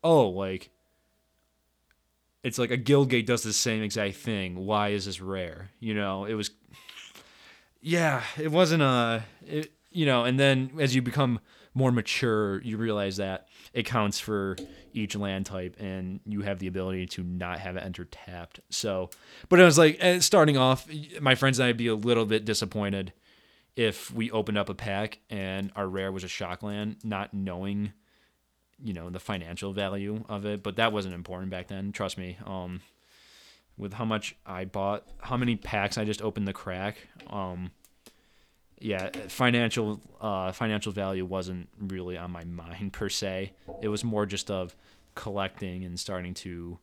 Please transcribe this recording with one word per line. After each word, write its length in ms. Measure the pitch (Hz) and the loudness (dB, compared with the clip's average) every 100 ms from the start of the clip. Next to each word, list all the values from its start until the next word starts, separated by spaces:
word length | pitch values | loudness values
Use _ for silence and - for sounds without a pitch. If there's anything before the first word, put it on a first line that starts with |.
"Oh, 260 | 165 160 110 | 8 6 6
like, 420 | 90 95 95 - _ _ _ _ _ _ _ _ _ _ _ _ _ _ _ _ _ | 2 -2 -4 -8 _ _ _ _ _ _ _ _ _ _ _ _ _ _ _ _ _
it's 160 | 127 117 | -6 0
like 120 | 120 | 0
a 80 | 120 | 0
Guildgate 480 | 117 143 139 123 107 | 6 6 6 4 4
does 160 | 120 | 0
the 100 | 110 | 2
same 300 | 104 - 110 | 0 2 0
exact 340 | 107 110 101 98 | 0 0 -2 -2
thing. 400 | - 107 92 90 | -4 -2 -2 -4
Why 320 | 95 107 104 | 0 2 2
is 180 | 101 95 | 0 -2
this 140 | 87 | -8
rare?" 500 | 92 95 87 78 95 _ | -6 -6 -6 -10 -16 _
You 160 | 110 | -4
know, 300 | 107 101 95 | -2 -2 -2
it 100 | 101 | -4
was, 160 | 110 104 _ _ - - - - - - - - - _ _ | -4 -4 _ _ -20 -20 -20 -20 -20 -20 -20 -20 -20 _ _
yeah, 420 | 160 175 165 131 113 - | 0 2 4 2 -2 -4
it 120 | 156 | 0
wasn't 320 | 156 175 160 | 4 6 6
a, 420 | 139 123 117 113 110 - - | 6 6 4 0 -4 -16 -8
it, 260 | 151 156 _ _ | -6 -6 _ _
you 160 | 175 151 | 0 4
know, 180 | 131 | 4
and 140 | 123 131 | 4 6
then 300 | 139 131 131 151 | 6 4 0 0
as 140 | 139 | 2
you 80 | 127 | 4
become 360 | 123 135 135 117 _ - - | 2 2 2 2 _ -20 -8
more 180 | 131 131 | 2 4
mature, 680 | 120 - - 123 107 104 95 | 4 2 0 2 4 2 0
you 160 | 123 107 | -4 -2
realize 400 | 113 104 98 95 | 0 0 0 -2
that 300 | 98 95 _ - - | -2 -4 _ -20 -8
it 120 | 123 | -4
counts 340 | 117 120 104 - | 0 2 2 0
for 380 | - 104 98 92 - - - | -2 0 0 -4 -8 -16 -10
each 220 | - 104 | -4 -4
land 320 | 107 101 95 95 | -2 -2 -2 -4
type, 300 | 98 92 - | -6 -8 -8
and 420 | 104 95 92 98 - | -8 -6 -6 -8 -8
you 160 | 104 | -6
have 160 | 101 98 | -4 -4
the 80 | 95 | -4
ability 400 | 92 92 95 90 | -4 -4 -4 -6
to 160 | - | -6
not 380 | 90 90 87 87 | -6 -4 -4 -6
have 160 | 95 92 | -6 -6
it 80 | |
enter 200 | 95 87 87 | -8 -10 -12
tapped. 540 | - - 90 85 - _ | -16 -16 -14 -16 -20 _
So, 400 | - 113 95 92 - - - - | -6 -2 -2 -4 -10 -20 -20 6
but 120 | 180 | 10
I 40 | |
was 140 | 180 147 | 12 12
like, 180 | 156 - | 8 8
eh, 200 | 180 180 | 4 4
starting 360 | 156 202 151 139 | 6 8 8 8
off, 320 | 127 131 - 156 147 - | 6 4 0 -12 -12 -2
my 140 | 143 | 2
friends 240 | 127 135 123 | 4 4 4
and 100 | 127 | 2
I'd 80 | 117 | 2
be 100 | 117 | 0
a 80 | |
little 320 | 110 113 117 110 | 0 4 4 4
bit 180 | 110 | 2
disappointed 680 | 107 104 107 104 101 98 95 - _ _ _ _ _ | 2 -2 -2 -2 -2 -2 -6 -12 _ _ _ _ _
if 360 | - 113 98 - | 0 0 0 -8
we 180 | 117 113 | -4 -2
opened 280 | 110 107 104 | 0 0 0
up 100 | 98 | -2
a 60 | |
pack 440 | 95 107 98 107 - _ | -4 -4 -4 -4 -8 _
and 420 | 104 95 95 98 | -8 -6 -4 -6
our 140 | 104 98 | -4 -4
rare 240 | 95 95 | -2 -4
was 120 | 95 | -4
a 40 | 92 | -8
shock 340 | - 95 90 | -8 -8 -6
land, 340 | 104 101 104 104 | -6 -6 -6 -6
not 280 | 110 101 101 | -6 -4 -4
knowing, 600 | 101 98 90 95 101 104 - _ _ _ _ _ _ _ _ | -6 -6 -4 -4 -4 -4 -8 _ _ _ _ _ _ _ _
you 80 | 123 | -10
know, 160 | 87 85 | -8 -8
the 100 | 90 | -10
financial 540 | - 101 82 90 101 | -6 -6 -6 -8 -6
value 500 | 98 98 98 101 107 110 | -2 -2 -2 -6 -6 -6
of 160 | 104 | -6
it. 180 | 104 104 | -4 -4
But 140 | 101 90 | -6 0
that 160 | 113 | 2
wasn't 220 | 104 95 | 2 -4
important 360 | 90 87 92 95 | -8 -8 -8 -6
back 180 | 92 90 | -8 -8
then. 220 | 98 98 | -8 -8
Trust 280 | 101 98 - | -4 -6 -6
me. 180 | 90 90 | -10 -12
Um, 380 | 101 95 90 90 _ _ _ _ - - - - _ - | -10 -10 -8 -10 _ _ _ _ -20 -20 -20 -20 _ -12
with 160 | 101 | -10
how 100 | 104 | -4
much 320 | 113 107 - - | -2 -2 -4 -12
I 220 | - 92 95 | -12 -8 -6
bought, 400 | 101 98 104 - - | -2 -2 -2 -6 -16
how 180 | - 123 | -4 0
many 180 | 123 110 | 0 0
packs 400 | - 107 101 - | -2 0 0 0
I 80 | |
just 160 | 107 104 | -2 -2
opened 260 | 107 101 98 | -4 -4 -4
the 60 | |
crack. 460 | 92 - 92 101 107 - - - | -4 -8 -4 -4 -6 -18 -20 -12
Um, 400 | 101 92 90 90 _ _ _ - _ _ _ _ _ _ - | -8 -6 -6 -10 _ _ _ -20 _ _ _ _ _ _ -12
yeah, 300 | 113 95 92 - 98 | -6 -4 -4 -8 -12
financial, 760 | - 123 120 117 123 107 104 - - | 0 2 4 2 0 -2 -4 -10 -10
uh, 320 | 110 98 92 | -4 -2 -4
financial 400 | 92 113 107 107 | -2 -2 -2 -4
value 320 | 104 98 95 | -4 -4 -2
wasn't 440 | 92 95 90 90 87 - | -4 -4 -4 -8 -12 -10
really 400 | 101 92 90 90 | -8 -8 -8 -8
on 120 | 87 | -8
my 140 | 85 | -10
mind 480 | 85 85 82 85 101 | -10 -10 -12 -8 -8
per 160 | - 101 | -4 -4
se. 440 | - 101 92 95 - - - | -2 -4 -4 -6 -10 -18 -6
It 80 | 107 | -4
was 160 | 104 | -2
more 220 | 117 107 104 | 0 0 0
just 240 | 98 - | -2 -4
of 260 | 98 90 - _ - _ | -4 -6 -12 _ -20 _
collecting 720 | - - 101 95 - 98 90 | -12 -8 -4 -4 -6 -8 -8
and 140 | 92 87 | -8 -8
starting 360 | - 92 90 | -8 -6 -8
to 440 | 90 95 87 85 87 | -10 -10 -10 -10 -12